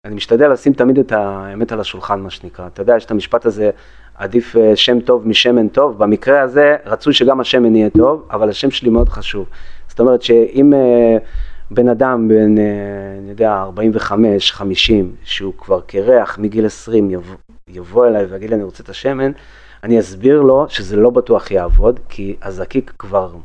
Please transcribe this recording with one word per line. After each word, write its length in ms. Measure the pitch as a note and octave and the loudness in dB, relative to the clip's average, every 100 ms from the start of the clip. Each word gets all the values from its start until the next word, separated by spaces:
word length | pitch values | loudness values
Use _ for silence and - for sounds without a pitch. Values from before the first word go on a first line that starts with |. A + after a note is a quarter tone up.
| G#2 | -14
אני 80 | |
משתדל 340 | G#2 - A#2 D3 | -10 0 4 4
לשים 200 | B2+ C#3+ | 2 0
תמיד 260 | C3+ B2+ C3 | 2 2 2
את 140 | C3 | 0
האמת 600 | G#2+ G2+ G2 G2 G2+ A#2 | 0 -2 -6 -10 -8 -6
על 80 | A2 | -6
השולחן, 400 | G2+ F#2 - G2+ | -8 -10 -6 -6
מה 100 | F#2+ | -6
שנקרא. 360 | - F2+ - F2+ | -16 -18 -18 -16
אתה 160 | - | -6
יודע, 140 | G2+ A#2 | 0 0
יש 80 | |
את 60 | - | 0
המשפט 360 | G#2+ - A#2 A#2 | -6 -2 -2 0
הזה, 240 | G#2 G#2 - - - - | 0 -2 -2 -10 -20 -20
"עדיף, 420 | - G2 A#2 A#2 A2+ | -14 -2 -2 0 2
אה, 200 | A2 G#2 | 4 4
שם 240 | - B2 | 2 0
טוב 280 | A#2 B2 A2 | 2 0 0
משמן 400 | G#2+ B2 B2 A2 | 0 2 2 2
טוב". 300 | - C#3+ G#2 | 0 0 0
במקרה 420 | G#2 G#2 C3 C#3+ | 0 0 2 2
הזה, 360 | C3 C3+ D3 D3 - | 2 2 2 2 -2
רצוי 260 | A2 D3+ | -4 0
שגם 280 | B2+ B2 C3 | 2 2 0
השמן 360 | A#2+ B2+ A#2 A2+ | 0 2 4 4
יהיה 140 | G#2+ | 2
טוב, 360 | G#2+ B2 D#3 - | 2 2 0 -6
אבל 180 | G#2+ G#2+ | -4 -2
השם 220 | G2+ C#3 | 0 -2
שלי 200 | - B2 | -2 0
מאוד 180 | A2+ A#2 | 2 2
חשוב. 380 | - - G2+ F#2 - - - - | 0 -6 -8 -8 -10 -12 -12 -8
זאת 120 | - | 0
אומרת 220 | B2 B2 | 2 2
שאם, 520 | - A#2 A2+ C3 C#3+ | 4 4 4 4 6
אה, 420 | C#3 B2+ A#2+ A#2 A2+ - - - - - | 6 4 4 4 2 0 -6 -6 -8 -6
בן 180 | A2 B2 | 0 2
אדם 400 | A#2 C3 B2 A2 | 2 0 0 2
בן, 300 | A2 G#2+ G#2+ | 4 4 4
אה, 60 | G#2 G#2 G2+ G2+ G2 G2 | 2 -2 -8 -10 -12 -14
אני 120 | G2 | -10
יודע, 220 | G2+ A2 | -2 0
ארבעים 380 | G2+ F#2+ F#2 A2 | 0 -4 -2 0
וחמש, 580 | G#2+ - G2+ A2+ G2+ - | 0 -2 0 2 2 -2
חמישים, 600 | - G2+ F#2 - A2 F2+ - | -6 -6 -2 0 0 0 -6
שהוא 280 | - - G2 - | -12 -10 -8 -10
כבר 220 | - F#2 | -4 -4
קרח 580 | F2+ G2 G#2+ B2+ F#2+ G2+ | -4 -4 2 2 2 -4
מגיל 280 | G#2 G#2+ G#2+ | -4 -2 -2
עשרים, 440 | - - A2+ G2+ | -4 -14 -8 -8
יבוא, 240 | F#2 F2 F#2+ _ - - | -8 -12 -20 _ -20 -20
יבוא 380 | F2+ F2 G#2+ A#2+ | -20 -6 0 2
אליי 180 | A2 | 2
ויגיד 260 | F#2+ F#2+ G#2+ | -4 -8 -4
לי, 60 | A2 | -4
"אני 80 | |
רוצה 180 | G2 - | -4 -12
את 60 | F2 | -18
השמן", 440 | F#2 C3+ C3+ C3+ C#3+ - - - - | -8 -6 -4 -4 -6 -16 -20 -20 -12
אני 160 | G#2+ A#2 | -2 0
אסביר 420 | F#2 F#2 B2 D3 | 0 0 2 4
לו 240 | C3+ C3+ D3 | 6 4 2
שזה 280 | - F#2+ G#2 | -6 -4 2
לא 140 | A#2+ | 2
בטוח 400 | A#2+ A2+ G#2+ - | 2 0 0 0
יעבוד, 500 | F#2+ E2+ - G#2 B2 - | -2 2 4 4 0 -6
כי 280 | - G2 G#2 | -10 -10 -10
הזקיק 500 | G2 F#2 F#2 C3+ - - | -10 -10 -6 -6 -6 -10
כבר 320 | G2+ G2 F#2 E2+ | -6 -4 -4 -10